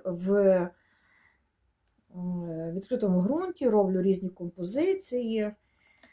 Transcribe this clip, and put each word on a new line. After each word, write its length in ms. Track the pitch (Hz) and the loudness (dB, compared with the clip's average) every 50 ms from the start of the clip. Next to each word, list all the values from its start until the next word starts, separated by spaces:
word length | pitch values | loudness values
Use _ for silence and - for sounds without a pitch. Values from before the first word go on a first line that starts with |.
| - | -8
в, 640 | 185 175 170 180 190 202 202 196 190 190 180 175 180 - _ _ _ _ _ _ _ _ _ _ _ _ _ _ _ _ _ _ _ _ _ _ _ _ _ _ _ - | -8 -6 -4 0 2 2 4 6 6 4 4 2 -2 -6 _ _ _ _ _ _ _ _ _ _ _ _ _ _ _ _ _ _ _ _ _ _ _ _ _ _ _ -12
м, 560 | 180 180 180 180 175 175 170 165 160 165 165 | -10 -8 -6 -6 -6 -8 -8 -8 -8 -8 -6
відкритому 500 | 170 190 - - 254 247 220 196 180 180 | -8 -8 -4 -4 -2 0 2 2 4 4
ґрунті, 480 | 180 208 285 330 370 370 349 - 277 240 | 4 2 2 0 -2 -4 -4 -2 0 4
роблю 320 | 214 208 196 185 190 185 | 4 4 4 4 2 2
різні 280 | 185 196 190 185 190 185 | 2 2 2 0 -2 -8
композиції. 1200 | - - 180 170 - 185 175 180 214 277 330 381 381 381 - - 247 247 240 226 226 220 214 214 214 _ _ _ _ _ _ _ _ _ - _ | -8 -10 -12 -12 -8 -8 -8 -4 -2 0 0 0 0 -2 -4 -6 -4 -4 -2 -2 -2 -2 -2 -4 -6 _ _ _ _ _ _ _ _ _ -20 _